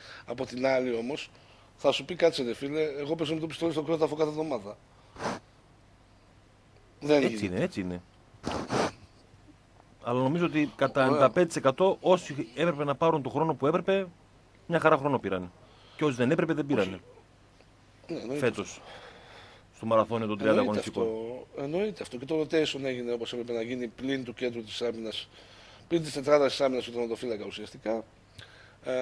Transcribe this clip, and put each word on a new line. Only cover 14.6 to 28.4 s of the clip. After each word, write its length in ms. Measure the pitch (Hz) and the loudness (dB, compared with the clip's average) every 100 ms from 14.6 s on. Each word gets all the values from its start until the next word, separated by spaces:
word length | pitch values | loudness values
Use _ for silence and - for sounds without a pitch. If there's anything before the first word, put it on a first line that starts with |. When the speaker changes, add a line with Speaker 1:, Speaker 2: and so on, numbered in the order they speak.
| - | -2
Speaker 2:
μια 120 | 165 | 4
χαρά 180 | 156 135 | 6 6
χρόνο 220 | 143 123 | 4 0
πήρανε. 320 | 98 92 90 - - - - - | 0 -2 -4 -12 -20 -20 -20 -2
Και 60 | 151 | 0
όσοι 100 | 123 | 2
δεν 160 | 123 | 2
έπρεπε, 220 | 165 165 | 2 2
δεν 120 | 151 143 | 0 0
πήρανε. 300 | 123 92 92 | 2 0 -4
Speaker 1:
Όχι. 1160 | - - - _ - - - _ - - - | -14 -20 -20 _ -20 -20 -20 _ -20 -18 -10
Ναι, 60 | 156 | -8
εννοείται 260 | 113 147 127 | -6 -2 -2
Speaker 2:
Φέτος, 360 | 107 92 - - - - - - - - - - - | -2 -8 -12 -18 -20 -20 -20 -20 -20 -20 -20 -20 -10
στο 100 | 113 | 2
μαραθώνιο 420 | 113 104 113 107 | 4 4 0 -2
των 100 | 104 | 0
τριάντα 220 | 107 107 | 4 4
Speaker 1:
Εννοείται 200 | 101 104 | 4 0
Speaker 2:
αγωνιστικών. 280 | 110 107 113 | -2 -2 -2
Speaker 1:
αυτό, 400 | 110 113 127 - - | -2 -8 -12 -12 -8
εννοείται 380 | 139 170 214 185 | -4 -2 -4 -6
αυτό. 140 | - 123 | -10 -10
Και 80 | 135 | -4
το 140 | 160 | -2
rotation 440 | 147 160 147 139 | 2 2 2 -2
έγινε 280 | 135 123 120 | -4 -4 -4
όπως 220 | 120 113 | -4 -4
έπρεπε 200 | 123 120 | -6 -4
να 80 | 117 | -4
γίνει, 260 | 117 127 120 | -4 -4 -6
πλην 360 | - 131 135 | -6 -4 -4
του 100 | 123 | -6
κέντρου 300 | 110 127 117 | -6 -4 -4
της 180 | 107 - | -8 -4
άμυνας, 480 | 120 110 110 - - - - - - - - | -4 -4 -8 -10 -12 -18 -20 -20 -20 -20 -4
πλην 160 | 170 | -2
της 100 | 156 | -2
τετράδας 360 | 143 135 147 135 | -4 4 6 6
της 100 | - | 4
άμυνας 220 | 135 127 117 | 2 0 -4
του 60 | |
τερματοφύλακα 540 | 120 117 113 127 104 101 | -4 -4 -4 -4 -6 -8
ουσιαστικά. 580 | 104 104 - 107 110 - - - - | -10 -12 -8 -4 -4 -6 -18 -20 -20